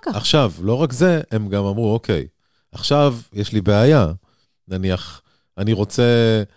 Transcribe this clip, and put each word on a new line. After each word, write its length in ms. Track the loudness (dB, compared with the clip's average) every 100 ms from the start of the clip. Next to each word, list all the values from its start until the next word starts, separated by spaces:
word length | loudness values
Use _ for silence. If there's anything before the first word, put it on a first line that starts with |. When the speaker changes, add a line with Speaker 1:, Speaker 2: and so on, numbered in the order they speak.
Speaker 1:
כך? 140 | -6 -4
Speaker 2:
עכשיו, 360 | 0 0 0 -2
לא 140 | -4 -2
רק 100 | -2
זה, 280 | 0 0 0 -2
הם 180 | -6 -2
גם 160 | -2
אמרו, 280 | -2 -2 -2
"אוקיי, 340 | -2 -2 -4 -4 _ _ _ _
עכשיו 440 | -10 -2 2 2 0 -8
יש 200 | -8 -4
לי 80 | -2
בעיה. 520 | 2 4 6 4 2 -2 _ _ _ _ -10
נניח, 540 | -6 -2 -4 -6 -18 _ _ _ -6
אני 140 | -2
רוצה, 300 | 0 -2 0 2 4 2 0 -2